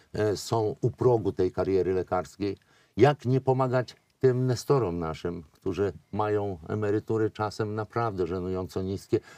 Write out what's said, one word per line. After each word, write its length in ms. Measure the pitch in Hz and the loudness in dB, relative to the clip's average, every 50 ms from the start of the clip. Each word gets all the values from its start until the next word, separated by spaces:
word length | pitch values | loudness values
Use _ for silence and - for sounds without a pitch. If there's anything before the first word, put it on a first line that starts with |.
| - _ | -20 _
e, 240 | - - 107 107 95 | -4 -2 0 0 0
są 400 | - - - 113 113 107 104 - - | -2 -2 -2 0 0 0 0 -2 -2
u 100 | - 117 | -2 -2
progu 420 | - - - 127 123 113 - 98 | -2 2 4 4 4 4 2 0
tej 200 | - - 92 90 | 0 0 0 0
kariery 400 | - - 92 95 95 92 87 90 95 | 0 -2 0 2 2 2 2 2 0
lekarskiej? 640 | 92 85 - 95 90 82 - - - 101 101 95 - _ _ _ _ _ _ _ | 0 0 0 -2 -2 -2 -6 -8 -6 -4 -4 -4 -6 _ _ _ _ _ _ _
Jak 280 | 98 120 139 147 - - | 4 6 6 6 2 0
nie 160 | 123 131 131 | 0 0 2
pomagać 560 | 131 135 131 131 131 123 123 127 113 - - - _ _ _ _ | 2 2 2 2 2 0 0 -2 -2 -4 -10 -20 _ _ _ _
tym 260 | - 131 123 127 127 | 4 4 4 4 2
nestorom 520 | 127 123 - - - 147 135 110 90 85 87 | 0 0 -2 2 2 2 2 2 0 0 -2
naszym, 440 | 85 80 78 - - 87 87 90 78 - | -2 -4 -6 -6 -6 -6 -6 -8 -10 -16
którzy 400 | _ _ _ 95 87 87 101 95 - - - _ | _ _ _ -4 -2 0 -2 -2 -2 -6 -12 _
mają 460 | - 101 107 104 104 104 101 101 95 78 80 - | -4 -2 -2 0 0 0 -2 -4 -6 -8 -8 -6
emerytury 600 | 104 107 107 104 101 110 - - 113 110 110 101 | -4 -2 0 0 0 -2 -2 -2 0 0 0 -2
czasem 440 | - - 107 104 - - 110 104 104 | -2 -4 -6 -4 -4 -4 -6 -4 -4
naprawdę 520 | 110 107 - - 117 117 117 98 92 90 | -6 -6 -4 -4 -2 -2 -2 -2 -2 -2
żenująco 560 | 80 92 92 90 92 92 92 92 90 - 98 | -2 -2 -4 -4 -4 -4 -4 -6 -4 -6 -6
niskie, 380 | 92 92 98 92 - - - 107 - - - | -4 -4 -6 -6 -4 -2 -2 -2 -2 -6 -16